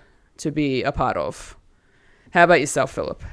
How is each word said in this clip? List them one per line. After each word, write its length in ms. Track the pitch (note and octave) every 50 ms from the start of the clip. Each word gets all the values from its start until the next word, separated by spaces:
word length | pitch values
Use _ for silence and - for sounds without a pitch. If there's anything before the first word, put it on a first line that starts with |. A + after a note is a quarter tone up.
| _ _ _ _ _ _ _ -
to 120 | - D#3
be 320 | C#3 D3+ D3 C#3 C3 B2
a 100 | - C#3
part 240 | - - C3 A#2 -
of. 400 | E2+ C2+ - - - - - - _ _ _ _ _ _ _ _ _ _ _ _ _ _ _
How 140 | - F3 F3
about 160 | E3+ F3 C#3
yourself, 320 | C#3+ - - C#3 B2+ -
Philip? 300 | - - D2 - - - - -